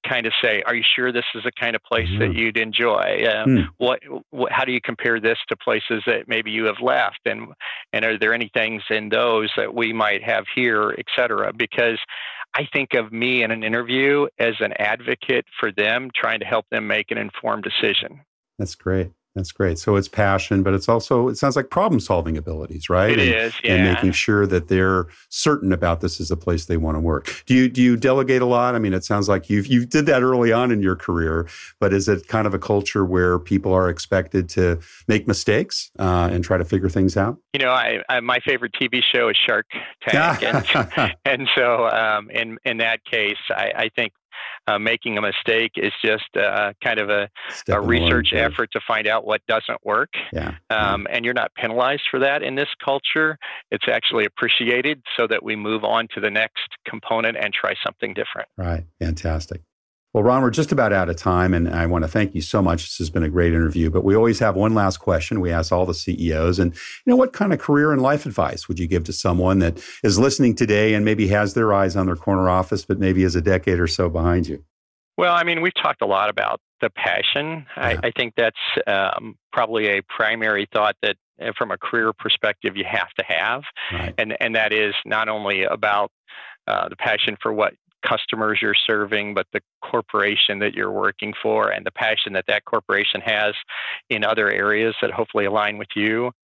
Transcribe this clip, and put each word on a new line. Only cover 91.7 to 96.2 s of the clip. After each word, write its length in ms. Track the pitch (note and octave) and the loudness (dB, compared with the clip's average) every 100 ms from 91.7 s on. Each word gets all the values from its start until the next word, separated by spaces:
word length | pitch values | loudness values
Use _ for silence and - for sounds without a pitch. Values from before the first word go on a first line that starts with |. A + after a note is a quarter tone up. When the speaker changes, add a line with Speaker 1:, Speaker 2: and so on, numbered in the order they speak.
| G2+ F#2 | -2 -6
Speaker 1:
the 40 | |
passion 400 | - A2+ A2 - | -2 -2 0 -2
that 120 | - - | -4 -2
that 160 | G#2 | -2
corporation 560 | - A2+ - G2+ G#2 F#2+ | 0 -4 0 0 0 -2
has 340 | A2+ G#2+ G#2+ G#2 - - - - _ | -2 0 0 -4 -12 -10 -10 -12 _
in 140 | A2+ | -2
other 260 | G#2 A2+ G#2 | 0 2 2
areas 460 | G2+ G2+ G#2+ A2+ G#2 | 2 2 2 0 0
that 120 | G2 | -4
hopefully 320 | G2 A2+ A2 | -2 -2 0
align 340 | G2 G#2+ G#2 G#2 | 0 0 0 -4
with 80 | G2+ | -8
you. 380 | G#2+ G#2 A2+ | -2 0 0